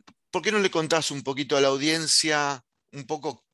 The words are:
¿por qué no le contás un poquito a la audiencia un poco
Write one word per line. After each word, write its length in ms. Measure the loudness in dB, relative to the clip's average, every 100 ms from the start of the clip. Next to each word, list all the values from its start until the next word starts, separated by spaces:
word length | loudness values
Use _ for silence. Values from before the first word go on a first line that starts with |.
| -20 _ _
¿por 100 | -4
qué 100 | 0
no 60 | 2
le 140 | 2
contás 400 | 2 2 2 0
un 100 | -6
poquito 360 | -6 -6 0 2
a 40 |
la 60 | 4
audiencia 960 | 2 0 0 2 2 2 0 0 -4 _ _ _
un 120 | -18 -10
poco 380 | -8 -6 -10 _